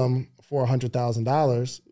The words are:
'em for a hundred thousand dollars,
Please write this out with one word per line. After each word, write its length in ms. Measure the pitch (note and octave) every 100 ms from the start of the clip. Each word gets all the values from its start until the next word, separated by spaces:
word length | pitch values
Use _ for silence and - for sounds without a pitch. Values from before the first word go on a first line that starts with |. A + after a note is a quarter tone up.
'em 260 | B2+ B2+ B2+ _
for 200 | _ C#3+
a 40 | B2
hundred 260 | B2+ A#2+
thousand 300 | B2 A#2+ A#2
dollars, 580 | A2+ C#3+ D3 A#2+ B2+ - _